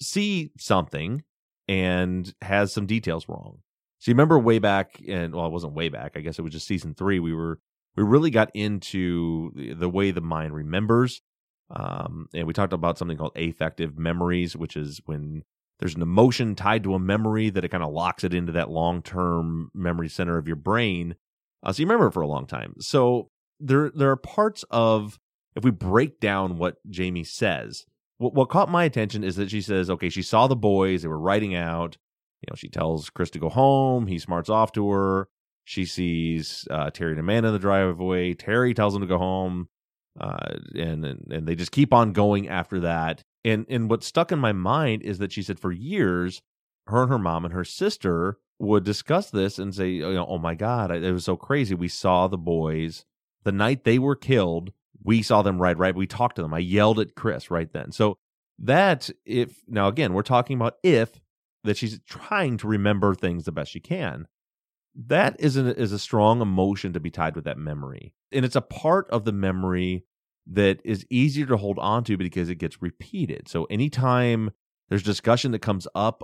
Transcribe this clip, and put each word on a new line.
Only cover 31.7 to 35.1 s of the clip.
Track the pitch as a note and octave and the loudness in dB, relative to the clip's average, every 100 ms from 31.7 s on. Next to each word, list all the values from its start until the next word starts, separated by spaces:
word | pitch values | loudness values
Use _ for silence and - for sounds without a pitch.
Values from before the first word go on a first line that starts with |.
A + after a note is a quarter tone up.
| E2+ E2+ - _ _ _ _ | -4 -6 -8 _ _ _ _
You | - | -16
know, | - | -14
she | - | -10
tells | - D#2+ D#2+ D2+ | -4 -2 -2 -6
Chris | - E2+ | -6 -6
to | D#2+ | -4
go | D#2+ | -2
home. | A#2+ C3+ C3+ C3+ B2+ G#2 | 2 4 4 2 0 -2
He | F2 | -4
smarts | - F2 E2 | -4 -4 0
off | A2 A2 | 2 2
to | - G2+ | 0 0
her. | G2 G2 | 2 2